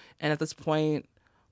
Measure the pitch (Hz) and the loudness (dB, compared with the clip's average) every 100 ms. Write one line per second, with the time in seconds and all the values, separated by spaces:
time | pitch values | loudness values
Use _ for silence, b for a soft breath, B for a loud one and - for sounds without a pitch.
0 | B B 151 151 156 - - 156 156 151 | B B -2 0 -2 -4 0 2 2 0
1 | - _ _ _ _ | -4 _ _ _ _